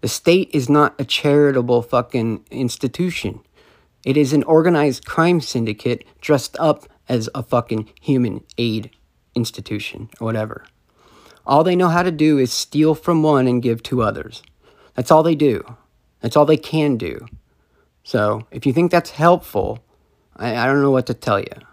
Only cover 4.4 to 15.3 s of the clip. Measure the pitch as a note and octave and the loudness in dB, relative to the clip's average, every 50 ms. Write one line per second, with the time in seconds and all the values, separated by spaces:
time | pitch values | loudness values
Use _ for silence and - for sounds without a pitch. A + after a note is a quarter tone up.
4.4 | C3 - D#3+ D#3 D#3+ F3+ F3 D3+ C#3+ C#3+ B2+ - _ - - - E3 E3+ F3+ E3 | 2 4 2 4 4 4 2 2 2 0 -2 -4 _ -8 -2 0 0 2 2 0
5.4 | C#3 - - B2 A2+ A2 G#2+ - - B2 B2 A2+ - _ _ _ - - D3+ C3+ | -2 -4 -6 -4 -4 -4 -6 -6 -4 -4 -4 -4 -8 _ _ _ -2 0 0 0
6.4 | - - - - E3+ D#3 D3 - - - _ _ _ _ B2+ A#2+ A2 A#2 - - | 0 -6 -8 -2 0 0 0 0 -4 -20 _ _ _ _ -4 -2 -2 -4 -8 -10
7.4 | A#2+ _ - A#2+ A#2 - A#2 A2 G#2 - _ _ _ - C#3 C3 B2 A2+ - - | -6 _ -2 -2 -2 -2 -6 -6 -6 -10 _ _ _ -2 0 0 0 -2 -4 -8
8.4 | - _ - - A#2+ A#2 G#2+ A2 A2 A#2 _ _ _ _ _ _ _ _ _ B2 | -14 _ -8 -6 -4 -4 -4 -6 -8 -10 _ _ _ _ _ _ _ _ _ -6
9.4 | A#2 - - - - - G#2+ G#2 - - - - G#2+ A2+ - - A#2 A2+ A2+ A2 | -6 -6 -6 -14 -12 -10 -10 -10 -10 -12 -12 -14 -16 -16 -14 -10 -8 -6 -4 -4
10.4 | G#2+ G#2+ - - - - _ _ _ _ _ _ _ _ _ _ _ - - _ | -6 -8 -10 -16 -18 -20 _ _ _ _ _ _ _ _ _ _ _ -20 -20 _
11.4 | _ - C#3 D3 D#3+ F#3 F3+ F3+ F#3 F3 D#3+ F3 F3+ F#3 E3+ D3 D#3 D#3 D3+ C#3 | _ 2 2 4 4 4 2 2 2 2 2 2 0 0 0 0 2 2 4 2
12.4 | B2+ B2 - - - _ - D3 D#3 D#3 D#3 D3+ - - F3 D#3+ D#3 D#3 D3+ C3+ | 0 0 -2 -6 -8 _ -2 0 2 2 2 0 0 0 0 2 2 4 4 4
13.4 | B2+ B2+ B2 B2 A#2 B2 A#2 A2+ - - - B2 A2+ G#2 - - - - - - | 2 2 0 0 0 -2 -4 -4 -4 -6 -2 -2 -2 -2 -2 -6 -10 -14 -16 -20
14.4 | _ _ _ _ _ _ _ _ _ _ _ - A#2+ - E3 D#3 D#3+ E3+ | _ _ _ _ _ _ _ _ _ _ _ -8 2 4 6 6 6 4